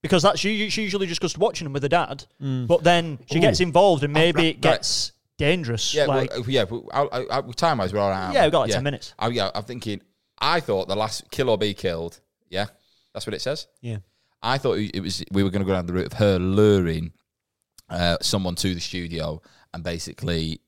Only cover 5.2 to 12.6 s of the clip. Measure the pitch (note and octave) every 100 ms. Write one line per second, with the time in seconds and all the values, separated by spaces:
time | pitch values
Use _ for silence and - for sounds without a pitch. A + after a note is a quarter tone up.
5.2 | _ _ D3 F3+ C3+ A#2 - D3+ C#3 C3+
6.2 | C3 - A#2+ C3 G2 A#2 - - C#3+ B2
7.2 | B2 B2+ B2+ A#2+ E3+ C#3+ F#2 G#2 G2+ F#2+
8.2 | F#2 C4 E3 D#3 A2+ G#2 C3+ C#3 - -
9.2 | A2+ A#2+ G2 G2+ G2+ B2 A2+ G2+ _ _
10.2 | _ _ C3+ E3+ C#3+ G2+ F2+ G2 A2 -
11.2 | - - C3 G#2+ G#2 G2+ F#2+ E2+ E2+ -
12.2 | _ _ _ F2+